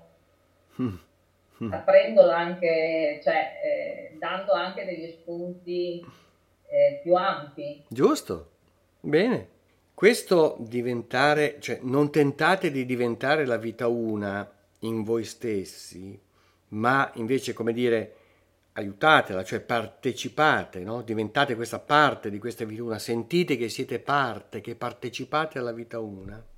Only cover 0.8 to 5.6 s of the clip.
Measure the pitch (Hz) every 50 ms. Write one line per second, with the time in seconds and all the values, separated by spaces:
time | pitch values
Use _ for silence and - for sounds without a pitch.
0.8 | 127 110 95 85 _ _ _ _ _ _ _ _ _ _ _ - 117 107 - -
1.8 | - 196 190 196 220 220 220 196 180 170 165 170 175 175 180 180 175 165 160 160
2.8 | 160 165 160 160 156 147 147 - - 180 160 156 - - - - - - - -
3.8 | - - - - - - - - 170 170 185 190 196 202 180 175 180 190 190 220
4.8 | 196 185 175 160 165 165 165 - - 175 170 175 175 180 180 -